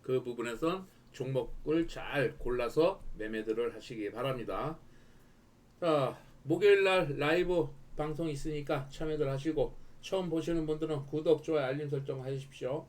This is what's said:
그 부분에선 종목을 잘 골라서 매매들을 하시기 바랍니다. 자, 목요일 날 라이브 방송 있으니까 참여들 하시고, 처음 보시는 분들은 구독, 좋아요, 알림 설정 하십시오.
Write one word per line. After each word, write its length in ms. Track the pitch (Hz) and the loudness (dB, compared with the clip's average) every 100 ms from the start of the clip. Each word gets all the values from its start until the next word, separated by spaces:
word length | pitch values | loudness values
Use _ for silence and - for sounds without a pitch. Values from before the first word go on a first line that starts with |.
그 200 | - 127 | 0 -2
부분에선 640 | 120 117 117 113 165 190 185 - - | -2 -6 -6 -2 -2 -2 -8 -20 -20
종목을 760 | - 127 135 117 - 143 160 165 | -8 -2 -2 -2 -6 0 0 0
잘 480 | - 95 143 120 - | -6 -4 0 -2 -2
골라서 640 | 120 123 120 151 170 196 - - | -4 -2 0 2 2 2 -8 -6
매매들을 560 | 107 110 110 110 120 | -4 -4 -2 -2 -2
하시기 360 | 110 - 117 101 | -6 -12 -6 -6
바랍니다. 640 | 110 135 127 101 98 135 170 - - - - - - - - - - | -4 -4 -4 -4 -4 -4 -6 -16 -20 -20 -20 -20 -20 -20 -20 -20 -2
자, 360 | 175 151 127 - - - | 2 4 2 -2 -18 -14
목요일 400 | 131 175 208 202 | 0 6 8 8
날 320 | 190 185 143 135 | 8 4 2 0
라이브 500 | 147 170 180 175 - - - - | 2 4 4 2 0 -4 -12 -4
방송 320 | 156 151 165 | -2 -2 -2
있으니까 600 | 139 160 151 143 147 139 | -2 -4 -4 -2 -2 -2
참여들 380 | - 156 151 139 | -6 -4 0 0
하시고, 540 | 135 156 151 120 - - - | 0 0 2 0 -2 -16 -16
처음 260 | - 190 175 | -4 -2 0
보시는 380 | 160 156 165 156 | -2 0 0 0
분들은 400 | 151 156 147 139 | -2 -2 -4 -2
구독, 360 | 151 160 151 | 0 4 4
좋아요, 240 | - 156 131 | 4 0 0
알림 220 | 143 147 | -2 -2
설정 340 | 139 139 131 | -4 -4 -6
하십시오. 640 | 131 135 135 - 127 151 | -4 -6 -8 -8 -4 -4